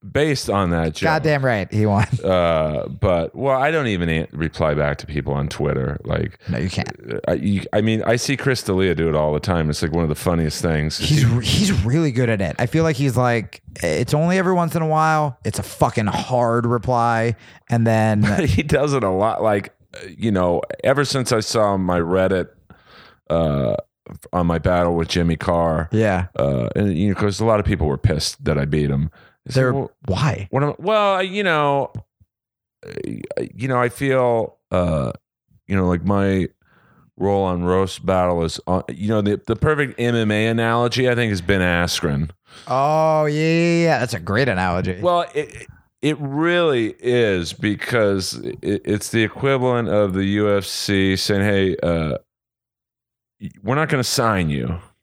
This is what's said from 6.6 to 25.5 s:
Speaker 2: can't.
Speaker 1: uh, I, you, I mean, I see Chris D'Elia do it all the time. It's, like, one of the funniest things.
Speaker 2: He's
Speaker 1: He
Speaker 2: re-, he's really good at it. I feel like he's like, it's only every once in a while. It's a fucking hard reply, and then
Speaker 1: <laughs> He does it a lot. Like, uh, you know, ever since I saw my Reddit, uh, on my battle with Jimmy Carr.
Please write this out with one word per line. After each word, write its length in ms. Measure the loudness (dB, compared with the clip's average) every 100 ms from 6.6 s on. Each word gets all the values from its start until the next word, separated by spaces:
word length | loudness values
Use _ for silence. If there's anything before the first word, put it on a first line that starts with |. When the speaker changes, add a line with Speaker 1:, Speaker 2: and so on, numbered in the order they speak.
| -4
Speaker 2:
can't. 180 | -4 -6 -10 -10
Speaker 1:
uh, 60 | -8 -4
I, 60 |
you, 280 | -2 0 -2 0
I 80 | 0
mean, 240 | 0 0
I 100 | 0
see 220 | 0 0 -2
Chris 260 | 0 -2
D'Elia 320 | 0 0 2
do 140 | 2 0
it 80 | 2
all 160 | 2
the 80 | 0
time. 280 | 0 0 0
It's, 140 | -2
like, 80 | -2
one 140 | 0
of 40 | 0
the 60 |
funniest 480 | 0 0 0 0 -2
things. 360 | -2 0 -2 -4
Speaker 2:
He's 240 | 0 2
Speaker 1:
He 20 |
Speaker 2:
re-, 200 | 4 2
he's 400 | 0 0 2 2
really 280 | 2 2 0
good 160 | 2 0
at 100 | 0
it. 140 | -2 -2
I 60 | -2
feel 180 | 2
like 100 | 0
he's 220 | 2 0 2
like, 440 | 2 0 -2 -14 -20 -6
it's 320 | -2 0 0
only 240 | 0 2 2
every 140 | 2
once 220 | 2 0 -2
in 60 |
a 40 | 0
while. 500 | 2 2 2 0 -4
It's 140 | -6 -6
a 60 |
fucking 420 | -8 0 0 2 -2
hard 600 | -2 -2 0 2 2 0
reply, 680 | -2 0 0 2 2 0 -2 -10 -20 _
and 160 | 2
then 380 | 4 4 4 4
Speaker 1:
<laughs> 240 | 2 2 2
He 160 | 0
does 300 | 2 0 2
it 100 | 0
a 80 | 0
lot. 320 | 2 0 0
Like, 320 | 0 0 -2 _ _ -18
uh, 100 | -18 -4
you 140 | 0
know, 320 | 2 2 2 -2 -4
ever 200 | 0 2
since 280 | 2 0 0
I 80 | 0
saw 360 | 0 0 2 2
my 220 | 0 0
Reddit, 500 | 2 2 2 0 -2 _ _ -20 _ -20 -20 _ _
uh, 460 | 0 2 0 0 -2 -6 _ -20 -18 -4
on 140 | 0 2
my 100 | 2
battle 380 | 2 2 2 0
with 120 | 0
Jimmy 280 | 0 0 0
Carr. 520 | 0